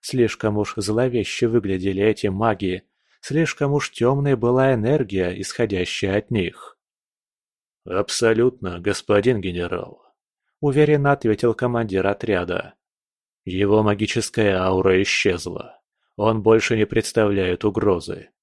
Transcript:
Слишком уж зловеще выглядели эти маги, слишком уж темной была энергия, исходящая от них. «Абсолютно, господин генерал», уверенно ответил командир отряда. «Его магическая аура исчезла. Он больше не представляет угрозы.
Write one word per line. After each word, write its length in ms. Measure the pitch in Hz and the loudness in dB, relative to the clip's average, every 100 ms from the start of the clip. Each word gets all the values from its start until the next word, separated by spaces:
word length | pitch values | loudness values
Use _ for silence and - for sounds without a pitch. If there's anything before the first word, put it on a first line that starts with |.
Слишком 580 | - 131 113 - 110 104 | -6 0 0 0 -2 -2
уж 160 | 101 - | -4 -4
зловеще 720 | 98 107 127 120 98 - 120 | -2 0 0 0 -4 -2 2
выглядели 540 | 117 98 95 92 95 | 2 0 -2 -2 0
эти 240 | 104 107 104 | 2 2 -2
маги, 580 | 95 113 101 98 90 _ _ _ _ | 0 0 0 -2 -4 _ _ _ _
слишком 520 | - 143 160 - 143 | -6 -2 -2 -2 -2
уж 180 | 143 - | -2 -4
темной 460 | - 117 139 143 131 | -2 0 2 0 2
была 380 | 117 127 135 | 2 2 2
энергия, 680 | 127 107 151 110 95 90 95 | 2 2 0 0 -2 -2 -4
исходящая 760 | 98 - 113 98 90 - 98 98 | -10 -4 -2 0 -4 -2 0 -2
от 120 | - | 0
них. 480 | 117 87 - - _ _ _ _ _ _ _ _ _ _ _ | -2 -2 -6 -20 _ _ _ _ _ _ _ _ _ _ _
«Абсолютно, 960 | - 92 101 - 117 110 123 - 95 87 | -8 -4 -4 0 2 4 2 0 -10 -6
господин 600 | 90 101 - 104 110 117 | -4 -4 0 2 2 0
генерал», 640 | 95 87 87 87 - - _ _ _ _ _ _ | -2 -6 -6 -6 -10 -16 _ _ _ _ _ _
уверенно 520 | 147 139 151 151 139 | -2 2 4 4 4
ответил 420 | 139 117 107 120 | 2 2 2 2
командир 520 | 113 123 120 113 95 95 | 0 -2 -2 -2 0 0
отряда. 680 | 101 110 95 87 90 - _ _ _ _ _ _ _ | -2 -2 -2 -2 -6 -8 _ _ _ _ _ _ _
«Его 380 | - 92 101 107 | -8 -2 2 4
магическая 800 | 107 101 107 - 110 - 107 95 | 2 0 -2 -4 -4 0 0 2
аура 400 | 92 95 95 92 | 2 2 4 2
исчезла. 760 | 98 - 104 87 85 - - - _ _ _ - | 2 0 0 0 -6 -12 -14 -20 _ _ _ -2
Он 260 | 104 110 | 0 2
больше 340 | 107 113 - 113 | 4 4 4 0
не 80 | |
представляет 800 | 104 113 - - 107 101 92 90 | 0 0 -2 0 0 0 -2 0
угрозы. 680 | 107 101 104 90 - - - _ | -2 0 0 0 -2 -14 -14 _